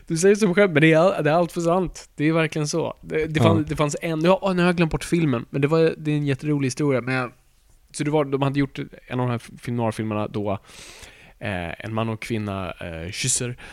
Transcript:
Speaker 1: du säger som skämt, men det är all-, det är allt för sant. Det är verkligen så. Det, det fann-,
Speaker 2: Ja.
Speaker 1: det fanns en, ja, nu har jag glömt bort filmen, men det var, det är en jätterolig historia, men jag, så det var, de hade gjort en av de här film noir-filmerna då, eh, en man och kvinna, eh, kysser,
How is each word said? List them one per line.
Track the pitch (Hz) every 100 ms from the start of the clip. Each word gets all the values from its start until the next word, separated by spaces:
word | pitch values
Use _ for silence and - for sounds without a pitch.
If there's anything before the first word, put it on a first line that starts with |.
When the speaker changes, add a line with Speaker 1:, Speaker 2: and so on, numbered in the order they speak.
| -
Speaker 1:
du | 160
säger | 190
som | 202 208
skämt, | 175 202
men | 143
det | 160
är | 156
all-, | 185 196
det | 151
är |
allt | 165 170
för | 175
sant. | 165 180 165 - - -
Det | 151
är |
verkligen | 165 156 160 147
så. | 165 120 -
Det, | - 156 160
det | 156
fann-, | 165 165
Speaker 2:
Ja. | 151
Speaker 1:
det | 147
fanns | 151 -
en, | 170 160
ja, | 165 190 196
nu | 180
har | 175
jag | 175
glömt | 160
bort | 151
filmen, | - 170 156 120 -
men | 143
det | 143
var, | 165 160 160
det | 151
är | 151
en | 147
jätterolig | 135 151 147 131
historia, | - 147 127
men | 123
jag, | 131 123 - _ _ _ _ _
så | -
det | 147
var, | 156
de | 139 135
hade | 139 139
gjort | 139 -
en | 139 - - 127
av | 127
de |
här | 117 - -
film | - 120
noir-filmerna | 113 110 110 107 104
då, | 107 101 95 - - - - - - - _
eh, | 107 92 85 -
en | 107
man | 110 113
och | 110
kvinna, | - 110 104 98 90
eh, | - 90 80 85
kysser, | - 127 - 123 120 -